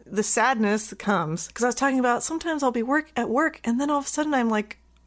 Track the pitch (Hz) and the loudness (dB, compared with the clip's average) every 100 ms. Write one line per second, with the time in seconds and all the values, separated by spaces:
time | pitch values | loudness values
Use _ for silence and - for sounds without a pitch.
0 | - 196 208 240 240 240 208 214 - - | -6 -2 0 2 2 2 2 0 -2 -6
1 | 202 190 156 170 - - 240 226 277 262 | 0 0 0 -4 -8 -2 -2 2 0 2
2 | 247 240 - 320 339 302 262 233 233 294 | 2 0 -2 -4 -4 0 0 0 0 0
3 | 302 247 240 247 320 - 233 240 285 285 | 0 -4 0 0 0 -2 -4 0 0 0
4 | 277 302 302 269 233 214 208 - _ _ | -2 -2 0 2 2 0 -4 -12 _ _